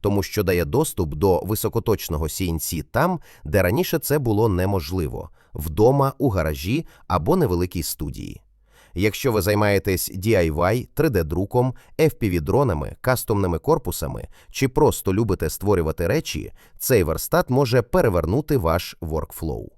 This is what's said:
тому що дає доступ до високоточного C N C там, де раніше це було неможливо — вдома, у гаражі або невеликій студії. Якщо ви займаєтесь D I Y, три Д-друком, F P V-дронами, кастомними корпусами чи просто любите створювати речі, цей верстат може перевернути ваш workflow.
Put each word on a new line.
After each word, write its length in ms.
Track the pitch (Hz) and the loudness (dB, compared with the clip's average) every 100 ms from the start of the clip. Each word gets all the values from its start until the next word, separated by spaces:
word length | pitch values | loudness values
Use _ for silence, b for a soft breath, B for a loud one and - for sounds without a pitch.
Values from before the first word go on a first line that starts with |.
тому 220 | 101 101 | 0 0
що 200 | 92 - | -2 -2
дає 220 | 92 90 | 0 0
доступ 500 | 80 98 160 - 85 | 0 0 0 -2 -4
до 260 | 76 98 87 | 0 2 2
високоточного 840 | 90 107 110 117 110 98 - 78 | 0 -4 -2 -2 -2 -2 -2 -4
C 280 | 78 - 92 | -4 -4 -2
N 20 | |
C 280 | 82 - 82 | -2 -4 -6
там, 380 | - 113 165 180 B B | -4 -2 0 -2 B B
де 180 | - 98 | -2 2
раніше 360 | 90 113 180 160 | 2 2 0 -2
це 200 | - 147 | 0 -2
було 300 | 123 104 113 | 0 2 2
неможливо — 840 | 90 92 98 78 92 76 60 - b b | 2 0 -2 -2 -4 -4 -6 -14 b b
вдома, 580 | - 76 76 110 139 135 - | -10 -8 4 4 6 2 0
у 120 | 139 | 0
гаражі 560 | 95 78 73 82 135 - b - | 0 -2 -4 -4 -4 -6 b -4
або 280 | 92 80 185 | -2 0 2
невеликій 460 | 151 87 90 90 | 2 0 -2 -4
студії. 580 | 80 - 78 67 50 - _ _ b b b - | -6 -6 -10 -10 -12 -14 _ _ b b b 0
Якщо 360 | 101 - 135 | 0 0 0
ви 100 | 107 | 2
займаєтесь 680 | 90 104 104 101 98 92 - | 2 2 4 2 2 -2 -2
D 160 | - 95 | -4 2
I 260 | 107 85 | 2 2
Y, 360 | 76 87 120 - | 2 0 0 -4
три 160 | - 165 | 0 2
Д-друком, 640 | 107 80 82 98 123 127 - b - | 2 0 -2 -2 0 0 -4 b 2
F 200 | 156 - | 2 2
P 80 | 110 | 0
V-дронами, 680 | 123 - 120 139 80 69 - | 0 0 2 2 0 -4 -6
кастомними 580 | - 127 - 104 95 82 | -2 -2 0 0 0 -2
корпусами 680 | - 160 - 92 73 55 - b b | 0 0 0 -6 -6 -8 -12 b b
чи 180 | - 131 | -2 0
просто 460 | - 151 - - | 4 2 2 0
любите 360 | 95 110 92 80 | 0 0 0 -2
створювати 560 | - 95 98 80 78 85 | -4 0 2 0 -2 -2
речі, 460 | 139 - - - - b b | -2 -2 -8 -10 -16 b b
цей 240 | - 117 | 2 2
верстат 480 | 82 80 - 165 180 | 2 -2 0 0 2
може 320 | 127 139 127 | 0 2 2
перевернути 720 | 110 185 143 87 78 110 - 143 | 2 2 2 2 0 -2 0 0
ваш 400 | 82 82 - - | 0 -2 -4 -12
workflow. 680 | 82 78 - - 82 58 50 | -6 -6 -8 -8 -6 -6 -10